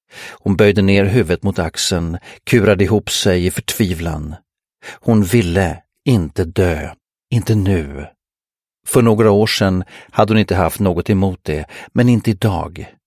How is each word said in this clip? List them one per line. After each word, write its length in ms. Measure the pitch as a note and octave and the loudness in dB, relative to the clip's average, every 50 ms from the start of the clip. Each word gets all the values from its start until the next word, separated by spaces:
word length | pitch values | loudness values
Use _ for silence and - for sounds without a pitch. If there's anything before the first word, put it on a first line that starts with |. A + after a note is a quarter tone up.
| _ _ - - - - | _ _ -20 -20 -20 -20
Hon 240 | - - - G2+ G2 | -16 -8 -4 -2 2
böjde 260 | D#2+ G#2+ G#2 G2 G#2 | 2 4 4 4 4
ner 240 | G2 G2 G2 G2+ G2 | 2 4 4 2 2
huvudet 380 | F#2+ G#2 B2 G2 D#2 F2+ - - | 2 2 0 0 0 -2 -2 -2
mot 160 | G2 F#2 - | -4 -2 -2
axeln, 580 | E2+ D#2+ - - - - F#2+ E2+ E2+ E2 E2 F2+ - - - - - | -4 -4 -4 -6 -4 -2 -2 -2 -2 -4 -6 -8 -12 -16 -20 -14 -4
kurade 400 | - - A#2+ G2 G#2+ G2+ F#2 G2+ | 0 2 4 4 4 4 2 2
ihop 260 | F#2 A2 G2+ - - | 2 0 0 -2 -2
sig 360 | - - - G#2 F2+ F2+ F2 | -4 -2 0 0 2 2 0
i 60 | F2+ | -2
förtvivlan. 840 | - - - - - - A2+ F2+ F2+ D#2+ E2 E2 D#2+ D3+ - - - - _ _ _ _ _ _ _ _ - - - | -4 -4 -8 -6 -4 -2 -2 -2 -2 -4 -6 -6 -6 -8 -8 -10 -12 -14 _ _ _ _ _ _ _ _ -20 -20 -20
Hon 300 | - - - A2+ G#2+ G2+ | -6 0 2 2 2 2
ville 600 | F2+ A2 A#2+ G2 E2+ E2+ G2 F#2+ E2 D#2 - _ _ _ _ - | 2 2 2 2 2 2 0 0 0 -2 -8 _ _ _ _ -2
inte 400 | C#3+ B2+ G2+ E2 D2 - - F2+ | 0 0 0 0 -2 -4 -6 -6
dö, 440 | E2+ F#2+ - F#2+ F2 E2 D2+ C#2+ C#2 - _ _ _ _ _ _ - | -4 -2 -2 0 0 -2 -4 -8 -12 -14 _ _ _ _ _ _ -4
inte 260 | A#2+ A2+ - - A2+ | -4 -2 0 0 0
nu. 520 | G#2+ F#2+ G2 G2 E2+ D2+ C#2 C#2+ C#2 C#2+ - _ _ _ _ _ _ _ _ _ _ _ _ _ _ - | 0 2 0 0 -2 -4 -6 -10 -14 -14 -16 _ _ _ _ _ _ _ _ _ _ _ _ _ _ -6
För 140 | - - C3+ | 0 2 4
några 300 | A#2 A#2 G#2+ G#2 A2+ A2 | 4 4 4 4 4 4
år 160 | G2+ G2+ A2 | 4 4 2
sedan 360 | A2 - - G#2 F#2+ F#2 F#2 F2+ - - - - _ | 0 0 0 0 0 0 0 -4 -6 -12 -20 -20 _
hade 240 | - - A2 G#2+ A2 | -2 0 2 2 4
hon 60 | A2 | 2
inte 160 | G2+ - F#2 | 2 2 2
haft 240 | G2 F2 D#2+ - - | 0 0 0 0 0
något 300 | G2+ F#2 F2 E2+ - - | 0 0 0 -2 -2 0
emot 300 | G#2+ F#2+ G2 F#2+ F2+ - - | 0 0 0 -2 -4 -6 -8
det, 220 | - D2+ D2+ D2 - - - - - - | -6 -6 -6 -8 -10 -16 -20 -14 -6 0
men 160 | A#2+ A#2+ B2 | 2 2 4
inte 200 | A#2+ G#2+ - A#2 | 2 2 0 -2
idag. 680 | G#2+ - - G#2+ F#2 D#2+ D#2 D#2+ E2+ - F2 - _ _ _ | -2 0 -2 -2 -2 -2 -6 -8 -12 -14 -18 -18 _ _ _